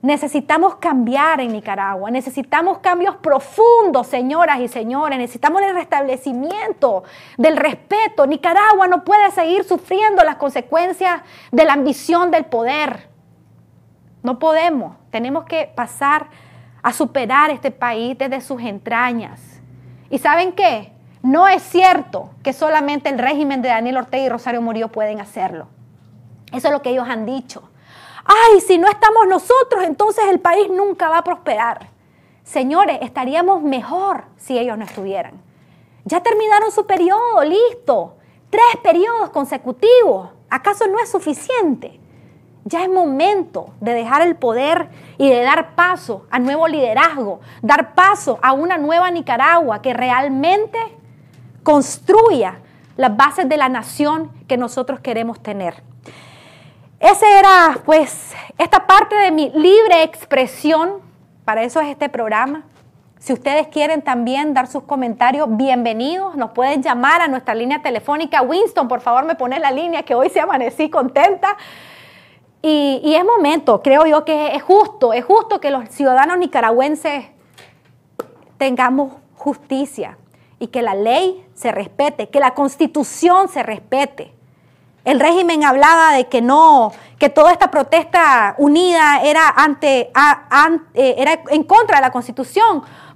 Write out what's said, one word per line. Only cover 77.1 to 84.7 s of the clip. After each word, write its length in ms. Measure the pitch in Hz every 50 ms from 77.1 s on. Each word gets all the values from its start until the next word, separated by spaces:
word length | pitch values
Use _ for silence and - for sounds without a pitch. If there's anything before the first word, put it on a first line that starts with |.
| 285 277 226 - _ _ _ _ _ - - _ _ _ _ _ _ _ _ _ _ - - - - _ _ _ _
tengamos 560 | _ 269 269 254 247 254 247 262 269 285 269 - - _ _ _
justicia 800 | _ - 285 269 - _ _ 269 262 285 277 - - 170 107 - _ _ _ _ _ _ _ _ _
y 100 | - 220
que 120 | - 262
la 140 | 240 220 190
ley 520 | 196 208 226 247 311 381 370 370 - - _
se 180 | _ - - 240
respete, 600 | - - 202 - _ - 277 294 294 - 214 208
que 100 | - 277
la 120 | 285 254
Constitución 960 | 254 - 285 277 - - 330 302 - 302 277 - - - - 349 349 370 392 370
se 140 | - 294
respete. 720 | 233 - 220 - - _ - 269 285 285 285 - - - _ _ _ _ _ _ _ _